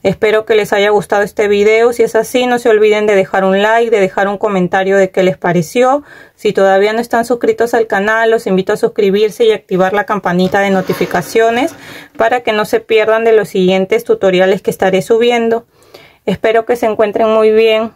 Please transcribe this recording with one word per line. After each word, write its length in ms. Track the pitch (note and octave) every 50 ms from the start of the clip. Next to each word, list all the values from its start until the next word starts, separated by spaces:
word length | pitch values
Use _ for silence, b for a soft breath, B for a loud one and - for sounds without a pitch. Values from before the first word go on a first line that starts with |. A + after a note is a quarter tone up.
Espero 420 | - G3 F#3 - - G#3+ G#3 A3 A3
que 100 | - A3+
les 180 | G#3 G3+ -
haya 180 | A3 G3+ G3+ G#3
gustado 320 | G#3 G#3 - - G#3+ G3+
este 260 | G#3 G3+ - - G#3+ G3+
video. 440 | G#3 G3+ G3+ G#3+ A3 A3 A#3 B3
Si 100 | A#3+ -
es 120 | A3+ A3+ -
así, 320 | A3 A3 A3 - B3+ B3
no 120 | B3 A#3+ A#3+
se 100 | A#3+ A#3+
olviden 380 | G#3+ G#3 G#3+ G#3+ G#3+ G#3+ G#3+
de 80 | G#3 G#3
dejar 300 | F#3+ F#3 - - G3 F#3+
un 180 | F#3+ F#3+ G3
like, 280 | G3+ G#3+ A3+ A#3 A#3+ A3+
de 100 | A3+ G#3
dejar 280 | F#3+ F#3+ - G#3+ G3 G3+
un 80 | G3+
comentario 640 | G3 - G#3+ G3 F#3 F3+ F3 - F#3+ F#3+ F#3+ G3 G3
de 120 | F#3+ F#3
qué 120 | - G3
les 160 | F#3 F#3 F#3 -
pareció. 680 | - F3+ E3+ F3 D#3+ - - B3 B3 B3+ C4+ D4 C#4+ B B B B B B
Si 160 | _ - G#3+
todavía 400 | G3 G#3 G3 G3 F#3+ G3 G3+ G#3
no 80 | A3 A3+
están 240 | A#3+ - - A#3 A3+
suscritos 480 | - B3 A#3+ - A3 A3 - A#3 A#3
al 140 | - A#3 A3+
canal, 440 | A3 G#3+ G3 G3 G#3+ A3 A3+ A3+ A3+
los 160 | A3+ A3+ -
invito 280 | G#3+ F#3+ F#3 F#3+ - G#3
a 20 |
suscribirse 720 | G#3 - A#3 - - G#3 G3 F#3+ G3+ G#3+ G#3+ - - A#3+
y 60 | A3
activar 420 | G#3+ G3+ _ _ F#3+ F3+ F#3 F#3 G3+
la 100 | G#3 G3+
campanita 560 | - G#3+ G3 - F#3+ F3 F3+ F#3 F#3 - G3+
de 100 | G3 G3+
notificaciones 1040 | G3 F#3 F#3 - F3+ - F3+ E3 - F3 D#3+ - - A3+ A3+ A3+ A#3 A#3+ C#4 E4 - B B B B B B B B
para 260 | - A3 A3+ B3 B3
que 100 | A#3+ A#3
no 140 | G#3+ G#3 G#3+
se 140 | - - A3
pierdan 440 | A3 - A3+ G#3+ G#3+ A3 A3 A3+ A3+
de 80 | A3+
los 160 | A3+ G#3+ G3+ -
siguientes 560 | - F#3+ F#3 F3+ F#3+ F#3+ F#3+ F#3 A3 A3+ A3+
tutoriales 560 | - A3 A3+ - F#3+ F#3 F3+ F#3 F#3+ G#3 F#3+
que 100 | - A#3
estaré 300 | - - G3+ F#3 F#3+ F#3+
subiendo. 640 | - - A#3 A3 A#3+ A#3+ A#3+ A#3 A3+ A3+ A3+ A#3 A#3 B B B B B B B B B B B B
Espero 400 | - F#3 - - A3 A3 A#3 A3+
que 100 | - B3
se 80 | A#3 -
encuentren 440 | A3 G#3 F#3+ A3 G#3 G3+ A#3 A3+ A3
muy 220 | A3 A3 A3 A3
bien. 420 | G#3+ A3 A3+ A3+ A3 A3 A3+ A3 _